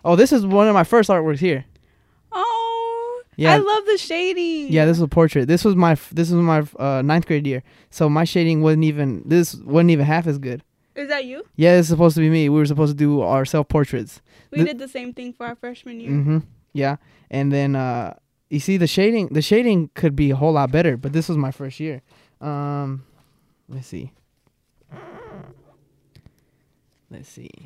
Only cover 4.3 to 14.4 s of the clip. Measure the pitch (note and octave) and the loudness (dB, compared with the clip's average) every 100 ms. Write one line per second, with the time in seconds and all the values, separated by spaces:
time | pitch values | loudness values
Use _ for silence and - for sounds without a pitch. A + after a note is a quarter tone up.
4.3 | F4+ E4+ D#4+ C#4+ D#3 D#3 E3+ D#3 E3+ D#3+ | -4 -4 -6 -2 2 2 2 0 2 2
5.3 | D3 B2+ F3 A3 F3+ E3+ D3+ - E3 E3+ | 2 0 2 2 2 2 2 -2 -4 0
6.3 | F3 E3+ D#3 D3 - C3+ C3+ C#3+ E3 - | 0 2 0 -2 -6 -4 -2 0 0 0
7.3 | D3+ C#3+ B2+ - _ _ - D#3 D3+ E3 | -2 -4 -6 -10 _ _ -2 0 2 0
8.3 | F#3 E3 D#3+ D#3 D#3 D#3 D3 C#3 G2 - | 0 0 2 2 4 2 0 -4 -6 0
9.3 | E3+ E3 - - D#3 E3+ D#3 C#3+ D#3+ E3 | 2 2 -4 0 4 4 4 2 0 -2
10.3 | C#3+ C3+ B2 - _ _ - C#4+ C#4+ B3+ | -6 -6 -12 -14 _ _ -12 -8 -6 -8
11.3 | C4+ - - E3 F3+ E3 E3 E3+ D#3 D#3 | -14 -12 2 6 6 4 4 4 4 2
12.3 | D#3+ D3 D3+ D3 D3 D3+ D3 D3 C#3+ F2+ | 2 2 2 2 2 0 2 0 0 0
13.3 | C3+ C3+ D#3+ C#3 D#3 C#3+ B2 G#2+ - _ | 0 0 -2 0 0 0 -4 -8 -14 _
14.3 | _ | _